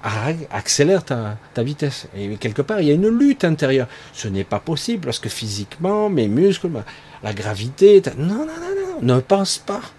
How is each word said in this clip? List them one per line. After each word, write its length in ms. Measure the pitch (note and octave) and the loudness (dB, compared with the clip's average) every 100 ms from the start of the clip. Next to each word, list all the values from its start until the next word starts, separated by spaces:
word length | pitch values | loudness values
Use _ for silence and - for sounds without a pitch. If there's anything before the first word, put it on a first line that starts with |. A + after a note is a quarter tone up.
Arrête, 480 | A2+ G#2+ B2 E3 D3 | -6 -4 -4 -6 -8
accélère 560 | G2 - - D3 F#3+ - | -8 -2 2 4 2 0
ta, 320 | B2 G#2+ G#2+ - | -4 -4 -8 -10
ta 80 | - | -4
vitesse. » 460 | B2 D3 C#3+ - - G2 | -4 -2 -4 -6 -12 -10
Et 180 | G2+ G#2 | -8 -6
quelque 260 | A#2+ G#2+ | -6 -4
part, 180 | C#3+ G#3+ | -2 0
il 60 | D3+ | 2
y 20 | |
a 60 | D3+ | 4
une 140 | G#3 | 4
lutte 340 | A#3 C#4+ C4+ | 4 4 4
intérieure. « 420 | F3 D3+ C3+ C3+ A#2+ - - | 0 0 2 0 -2 -10 -18
Ce 140 | - G#2+ | -10 -6
n'est 160 | F#2+ | -4
pas 160 | F#2+ G2+ | -2 -4
possible, 460 | - D#3 - A#3 D#3 | -4 -4 -2 -4 -4
parce 140 | A2 | -6
que 100 | - | -8
physiquement, 800 | - A2 G2+ G2+ - F3+ G#3 G#3+ | -8 -8 -8 -10 -6 -2 0 0
mes 180 | E3 G#2+ | 2 2
muscles, 420 | A#2 G3 F#3+ F3+ | 4 4 2 -4
ma, 140 | C3+ G2 - - - | -6 -10 -18 -20 -12
la 100 | G#2+ | -8
gravité, 720 | G2+ G2+ G2+ A#2 C#3 G3 G3+ | -6 -6 -6 -6 6 8 8
ta, » 100 | C#3 - | 6 -2
non, 220 | D#3+ G#3+ | -2 -2
non, 60 | D#4 | -4
non, 540 | E4 F4 G4 F#4 E4+ | -8 -6 -4 -4 -2
non, 120 | A#2+ B2+ | 2 2
ne 40 | |
pense 400 | B2+ G3 G3 - | 2 0 0 -4
pas. 220 | - G3+ - | -6 -8 -10